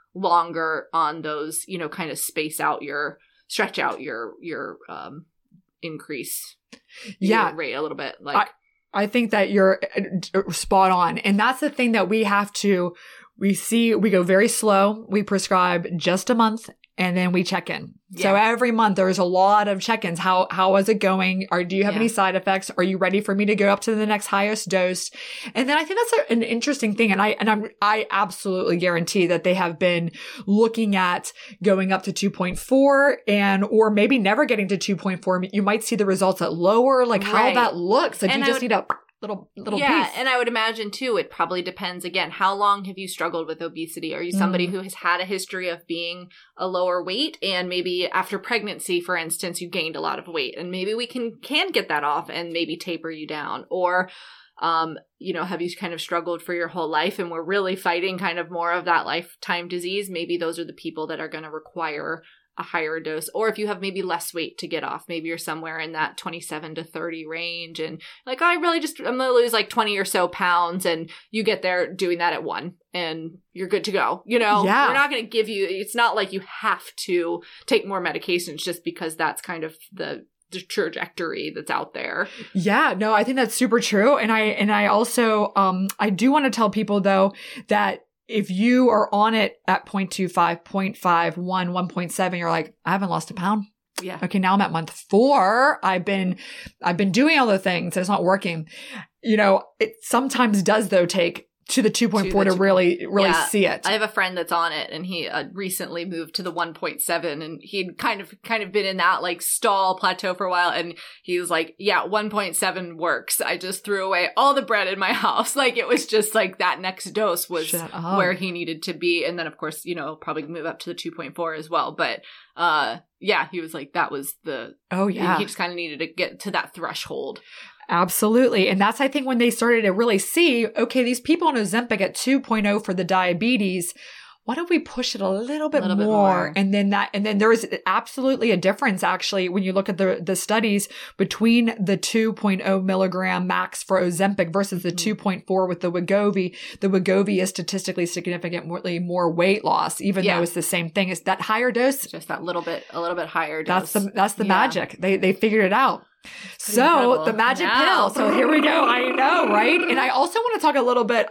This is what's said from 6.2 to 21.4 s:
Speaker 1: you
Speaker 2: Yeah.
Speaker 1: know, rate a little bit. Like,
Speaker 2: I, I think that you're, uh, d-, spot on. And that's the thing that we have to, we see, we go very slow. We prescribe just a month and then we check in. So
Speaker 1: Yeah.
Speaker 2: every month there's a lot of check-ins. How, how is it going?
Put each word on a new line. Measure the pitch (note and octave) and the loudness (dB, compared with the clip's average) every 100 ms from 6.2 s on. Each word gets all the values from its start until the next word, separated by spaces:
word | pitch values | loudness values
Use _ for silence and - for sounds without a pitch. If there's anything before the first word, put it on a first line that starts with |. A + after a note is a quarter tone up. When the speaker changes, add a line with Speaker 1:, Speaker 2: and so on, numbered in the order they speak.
| A2 - - - _ - _ - A3 - | -10 -12 -12 -20 _ -20 _ -20 -20 -2
Speaker 1:
you | F#3+ | 2
Speaker 2:
Yeah. | A3 F3 | 2 2
Speaker 1:
know, | D#3+ | -2
rate | C#3 | -6
a | C3+ | -4
little | D#3 D3 | -6 -6
bit. | C3+ - | -10 -10
Like, | C#3+ F3+ - - _ _ _ | -2 0 -2 -6 _ _ _
Speaker 2:
I, | G3 | -4
I | G#3 | 0
think | B3 A3+ | 0 2
that | G#3+ F#3+ | 2 2
you're, | G3+ F#3+ F#3+ - - | 4 4 4 -2 -4
uh, | - F#3 | -4 -6
d-, | - F#3+ G3 | -2 -2 -2
spot | D#3 - F#3+ F#3+ | -4 0 4 4
on. | F3+ E3+ - | 4 2 0
And | G3 G3+ | 0 2
that's | A#3 C4 | 2 0
the | D4 | -2
thing | C#4 A#3+ | 0 2
that | A3 F3+ | 2 2
we | A3 | 2
have | G3+ G3+ G3+ | 2 2 0
to, | - G3+ F3+ F3 - - - - - | 0 2 2 0 -6 -18 -20 -20 -2
we | G3 | 0
see, | F#3+ - A3+ A#3 | 0 2 2 4
we | G#3+ G#3 | 4 4
go | F#3 | 4
very | F3 F#3+ A3+ | 4 4 4
slow. | - G#3+ G3 G3+ G#3+ - | 2 2 4 4 0 -2
We | G3+ | -2
prescribe | G#3 G3 - F#3 F3+ F3 E3 F3 | 0 -2 2 2 2 0 -2 -2
just | E3+ F#3 - | 0 2 2
a | |
month | A#3 A3 A3+ - - _ - | 2 2 0 -10 -20 _ -4
and | F#3 F3+ | 0 2
then | F3+ | 2
we | F3+ | 2
check | F#3 F#3 F3+ | 0 -2 -4
in. | D#3 D3+ - _ F3+ | -8 -10 -20 _ -2
So | G3 | 2
Speaker 1:
Yeah. | G3+ A3 | 4 4
Speaker 2:
every | A#3 B3 | 2 2
month | A3+ G#3+ G3 | 4 2 4
there's | F#3 F#3+ | 2 2
a | |
lot | F3+ F#3 G3 G#3 G#3 | 2 4 6 6 4
of | F#3+ | 0
check-ins. | A3+ A3+ F#3 E3+ | -2 -2 -2 -2
How, | F#3 F#3 F#3 | 2 2 2
how | F3+ F#3+ G3 | 2 4 6
is | F#3+ | 4
it | G3 | 2
going? | G3 F#3+ F#3 F#3+ | 2 2 2 0